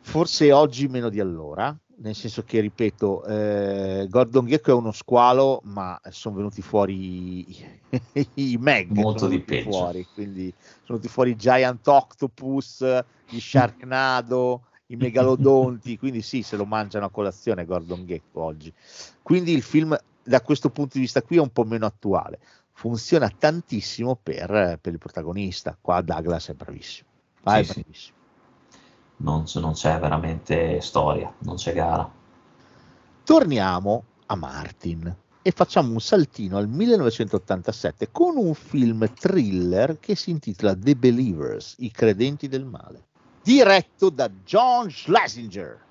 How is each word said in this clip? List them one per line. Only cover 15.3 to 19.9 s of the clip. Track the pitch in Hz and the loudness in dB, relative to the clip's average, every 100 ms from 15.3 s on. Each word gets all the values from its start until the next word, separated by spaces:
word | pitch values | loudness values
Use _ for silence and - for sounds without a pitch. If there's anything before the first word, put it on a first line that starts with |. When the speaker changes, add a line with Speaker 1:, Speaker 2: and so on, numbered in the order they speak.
| 127 139 135 127 120 120 113 | 4 6 6 4 -2 -10 -6
Speaker 2:
<laughs> | |
Speaker 1:
quindi | 135 120 | -6 -6
sì, | 110 131 | -6 -6
se | 107 104 | -6 -6
lo | |
mangiano | 101 110 104 104 101 | -4 -4 -4 -4 -6
a | |
colazione | 107 101 92 - 98 85 | -4 -6 -4 -2 -2 0
Gordon | 90 82 90 90 | -4 -4 -10 -8
Gekko | 85 _ - | -10 _ -8
oggi. | 80 78 76 - _ - - _ | -8 -8 -18 -20 _ -20 -20 _
Quindi | - 175 170 | 0 0 2
il | 160 | 0
film, | 110 151 156 | 2 0 2